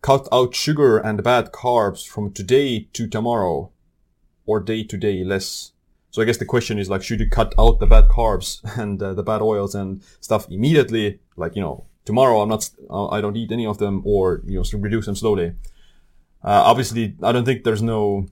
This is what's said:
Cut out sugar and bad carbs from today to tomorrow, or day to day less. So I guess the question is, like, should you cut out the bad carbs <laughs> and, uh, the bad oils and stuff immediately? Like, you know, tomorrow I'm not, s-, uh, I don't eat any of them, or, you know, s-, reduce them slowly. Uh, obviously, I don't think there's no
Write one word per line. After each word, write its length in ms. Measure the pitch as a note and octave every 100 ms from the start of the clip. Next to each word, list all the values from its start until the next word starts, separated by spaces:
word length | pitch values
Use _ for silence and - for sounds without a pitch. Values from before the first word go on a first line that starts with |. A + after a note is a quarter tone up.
Cut 260 | - C#3 -
out 220 | A#2+ B2
sugar 440 | - - D3 C#3 A2
and 260 | G#2+ G#2
bad 280 | G#2+ B2 -
carbs 520 | - B2 A#2+ G#2 - -
from 260 | - G2+
today 560 | G2 F#2+ C3 C#3+ A2+ -
to 140 | - A2+
tomorrow, 640 | A2+ A2+ A#2 F#2 D2+ - _ _ _ _ _ _ _ -
or 140 | G#2+
day 240 | G2 A2
to 140 | G#2+ G2+
day 260 | G#2 F#2+
less. 480 | F#2 G2 - - - _ _ _ _
So 100 | -
I 40 | A2+
guess 120 | A#2
the 80 | -
question 320 | B2 - G#2
is, 120 | F#2+
like, 120 | F#2+
should 180 | - A2+
you 100 | G#2+
cut 240 | - G#2+ -
out 220 | A2 G#2+
the 80 | G#2+
bad 220 | A2 G#2+
carbs 500 | - A2+ F#2+ - -
<laughs> 120 | G#2+ B2
and, 240 | G#2 G2
uh, 120 | G2
the 100 | F#2+
bad 180 | G2+ G#2+
oils 320 | G#2+ G#2 G2 G2+
and 280 | F#2+ G2 _ _
stuff 300 | - A2 -
immediately? 680 | F#2+ C3 D#3 B2+ A2 G#2 G2 _ -
Like, 180 | E2 G#2
you 60 |
know, 240 | F2 B1+ - _
tomorrow 380 | - A2 C3 A2
I'm 80 | G#2
not, 140 | A2
s-, 120 | - _ -
uh, 180 | G2 G2+
I 140 | G#2
don't 160 | G#2 G#2+
eat 140 | A2+
any 140 | A2+ A2+
of 120 | G2+
them, 240 | G#2 G2 -
or, 360 | G#2 F#2 E2 -
you 100 | F#2+
know, 60 |
s-, 120 | F2
reduce 320 | G#2 G2+ A2+ G#2+
them 100 | G2
slowly. 380 | A2 G2+ E2+ F2 - - - _ _ _ _ _
Uh, 200 | - F2+ -
obviously, 500 | A#2+ A2+ A#2 A2 -
I 80 | G2+
don't 140 | B2 A#2+
think 180 | B2+
there's 180 | A#2+ G#2+
no 460 | A2+ A2 G#2 G2+ F#2+